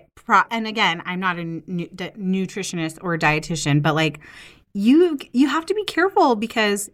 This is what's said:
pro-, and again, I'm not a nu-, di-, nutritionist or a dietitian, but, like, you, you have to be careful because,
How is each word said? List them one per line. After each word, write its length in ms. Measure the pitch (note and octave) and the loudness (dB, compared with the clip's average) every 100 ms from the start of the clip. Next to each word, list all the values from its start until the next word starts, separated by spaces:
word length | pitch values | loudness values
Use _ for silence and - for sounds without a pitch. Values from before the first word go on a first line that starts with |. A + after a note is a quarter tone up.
| - _ | -14 _
pro-, 260 | - G3+ - | 2 4 4
and 160 | A#3 A3 | -2 -4
again, 340 | G#3+ G3 E3 F3 | 0 0 0 -6
I'm 140 | F3+ | -4
not 160 | F#3 E3+ | -2 -4
a 60 | |
nu-, 440 | E3 E3 - F3+ E3+ F#3 | -6 -8 -6 -6 -6 -10
di-, 160 | F3+ | -12
nutritionist 840 | - F#3 F#3+ F#3 G#3 F#3 F3 D#3+ D#3+ | -6 -2 -2 -2 -6 -8 -6 -6 -6
or 120 | F3 | -4
a 60 | E3 | 0
dietitian, 640 | D#3+ D3+ D#3 D#3+ D3+ C#3+ | 2 0 -2 -4 2 2
but, 140 | D#3 D3+ | 2 2
like, 240 | D#3 D3+ - - - - _ | 0 -2 -14 -20 -20 -20 _
you, 440 | G3+ G#3 D4 F4+ C#4+ - | -2 4 6 4 0 -4
you 160 | B3 C#4 | 0 2
have 180 | D4+ E4 | 0 -2
to 60 | |
be 120 | G#4 G4+ | -4 -4
careful 500 | - F#4 G4 D4+ A3+ | -2 0 4 4 2
because, 540 | A3 A#3 G#3 G3+ - | -2 -2 0 0 -6